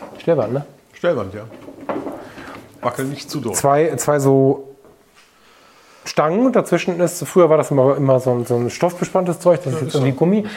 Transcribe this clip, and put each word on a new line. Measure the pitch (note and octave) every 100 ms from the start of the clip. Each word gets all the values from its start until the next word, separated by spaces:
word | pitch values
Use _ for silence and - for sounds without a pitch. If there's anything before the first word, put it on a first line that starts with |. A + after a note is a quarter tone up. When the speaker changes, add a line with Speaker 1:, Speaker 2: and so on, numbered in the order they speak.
| - -
Speaker 1:
Stellwand, | - D#3 A2
ne? | C3+ - - _
Speaker 2:
Stellwand, | - F3 C#3 F#2+
ja. | G#2 A2 - - - - - - - - - - - - -
Wackel | B2 - C3+
nicht | C#3 -
zu | D3
doll. | A#2+ F#2+
Speaker 1:
Zwei, | C#3 C#3+ E3 C#3+
zwei | - D3
so | C3+ C3+ C3+ C#3 - - - _ _ _ _ _ _ _ _ _ _ - -
Stangen. | - D#3 F#3+ B3+
Dazwischen | A#3+ - F3 F#3+ E3+
ist, | E3+ E3+ C#3+
früher | F#3+ E3
war | D#3
das | -
immer, | C#3 C3 C#3
immer | C#3 C3
so | B2+
ein, | A#2+ A#2
so | A#2+
ein | A#2+
stoffbespanntes | - F3 F3 F3+ F#3+ F3+ E3+
Zeug. | F3+ E3 C#3
Das |
Speaker 2:
Ja, |
Speaker 1:
ist | D#3
jetzt | B2+
Speaker 2:
ist | D3
Speaker 1:
irgendwie | C3
Speaker 2:
so. | C3+
Speaker 1:
Gummi. | E3 G#3+ G#3